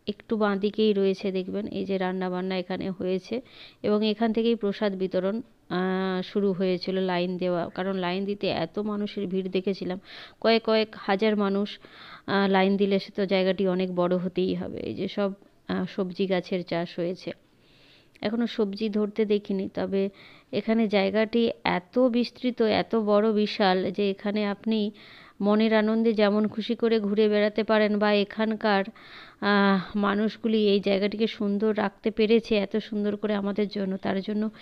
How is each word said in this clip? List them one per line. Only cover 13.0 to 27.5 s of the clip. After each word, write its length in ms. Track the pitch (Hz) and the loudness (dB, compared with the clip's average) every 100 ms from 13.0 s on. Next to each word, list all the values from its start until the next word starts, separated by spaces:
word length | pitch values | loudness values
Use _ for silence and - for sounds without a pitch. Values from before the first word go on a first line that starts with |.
| - - | -2 -4
তো 100 | 190 | 0
জায়গাটি 420 | 190 185 185 196 | 2 2 2 2
অনেক 280 | 180 185 180 | 2 0 0
বড় 220 | 175 180 | 2 2
হতেই 380 | 180 185 185 175 | 0 0 0 -2
হবে। 240 | 180 - | -4 -8
এই 140 | - | -6
যে 140 | 110 196 | -6 -6
সব, 240 | - 202 196 - _ - | -2 -4 -4 -16 _ -6
আহ, 180 | 185 180 | -4 -4
সবজি 400 | - 185 180 190 | -4 -6 -2 0
গাছের 380 | 185 - 185 | 0 -2 -6
চাষ 360 | 175 170 170 - | -4 -4 -4 -6
হয়েছে। 320 | 170 185 - - _ _ _ _ - - _ - | -6 -6 -10 -14 _ _ _ _ -20 -20 _ -8
এখনো 220 | 208 226 240 | -4 -2 -2
সবজি 400 | - 208 196 220 | 0 -2 -2 -2
ধরতে 320 | 208 208 208 214 | 0 -2 0 0
দেখিনি, 400 | 208 208 196 202 | 0 0 -4 -4
তবে 280 | - 190 196 196 - - - - | -4 -2 0 -2 -6 -20 -20 -8
এখানে 320 | 233 214 226 220 | -4 0 0 2
জায়গাটি 540 | 202 196 208 220 233 233 - - | 2 2 0 0 2 0 0 -2
এত 300 | 180 - 247 254 | -2 -2 0 2
বিস্তৃত, 500 | 233 233 - 254 233 220 | 2 -2 -4 -6 0 0
এত 220 | 185 175 226 | 2 0 0
বড় 320 | 208 208 220 | 2 4 4
বিশাল 440 | 208 208 - 196 185 185 | 2 0 2 2 2 0
যে 120 | 185 202 | -2 -2
এখানে 320 | 196 208 208 208 | -2 -2 -2 -2
আপনি 340 | 196 226 220 208 202 - - - - | -4 -2 0 -2 -6 -20 -20 -18 -2
মনের 320 | 196 214 220 | 2 4 4
আনন্দে 380 | 220 214 226 226 | 4 4 2 2
যেমন 300 | 214 208 208 214 | 4 4 4 0
খুশি 280 | 220 208 233 | -2 -6 -2
করে 200 | 233 226 | 2 2
ঘুরে 260 | 202 208 214 | 0 2 2
বেড়াতে 340 | 208 208 | 4 2